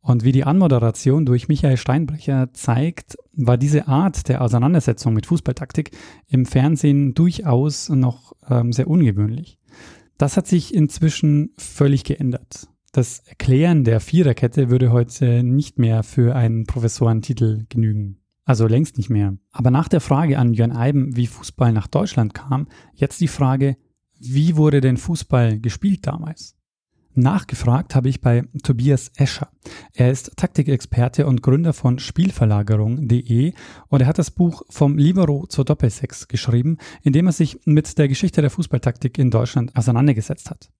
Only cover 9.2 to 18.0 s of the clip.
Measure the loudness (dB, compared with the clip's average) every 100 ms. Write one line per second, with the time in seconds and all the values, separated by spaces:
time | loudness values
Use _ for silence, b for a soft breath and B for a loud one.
9.2 | -2 -4 -12 _ _ B B B B _
10.2 | 0 0 0 0 0 0 0 0 -2 0
11.2 | 0 2 -2 _ -18 0 2 2 -2 -4
12.2 | -4 -6 -10 -20 -20 _ _ -2 -2 -4
13.2 | _ -8 0 2 4 2 2 0 0 0
14.2 | 2 2 -2 0 0 2 2 2 0 -2
15.2 | 0 2 2 0 -2 -2 0 0 -2 0
16.2 | 0 2 0 -2 -4 -4 -4 0 0 0
17.2 | -2 -2 -2 -2 -6 -2 -2 -2